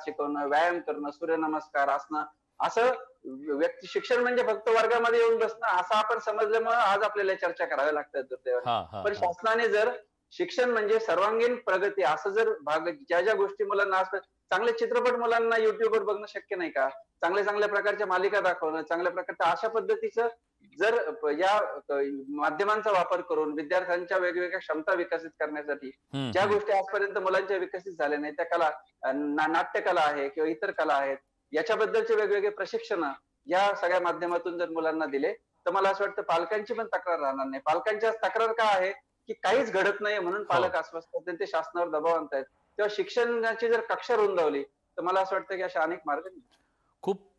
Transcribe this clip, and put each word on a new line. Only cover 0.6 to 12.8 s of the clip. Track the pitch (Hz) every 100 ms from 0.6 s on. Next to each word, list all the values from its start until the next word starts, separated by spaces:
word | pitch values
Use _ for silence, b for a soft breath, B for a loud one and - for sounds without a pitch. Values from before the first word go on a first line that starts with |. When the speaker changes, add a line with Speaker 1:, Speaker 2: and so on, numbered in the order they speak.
| 170 175
Speaker 1:
करणं, | 156 147 143
सूर्यनमस्कार, | - 165 165 156 156 - 147 139
आसनं, | 143 - 151 151 - _ -
असं | 165 214 247 254 - _ - 131 151 143
व्यक्ती, | 170 - 185
शिक्षण | 202 - 247
म्हणजे | 247 247
फक्त | 220 208 240
वर्गामध्ये | 226 220 240 233 233
येऊन | 226 226
बसणं | 220 - 233
असं | 180 180 214
आपण | 220 233
समजल्यामुळं | 226 208 214 226 226 240
आज | 208 202
आपल्याला | 208 208 190
चर्चा | 185 175 170 165
कराव्या | 143 143
लागतात | 147 143 143
दुर्दैवाने. | 131 127 131 123 123
Speaker 2:
हा, | 113 90
हा, | 107
Speaker 1:
पण | 208
Speaker 2:
हा. | 202 180
Speaker 1:
शासनाने | 175 220 226 233
जर | 208 214 - - _ _
शिक्षण | - 180 - 247
म्हणजे | 226 208 220
सर्वांगीण | 220 170 202 226 240 247
प्रगती | - 185 196 196
असं | 165 156 202
जर | 202 226 214
भाग, | 147 160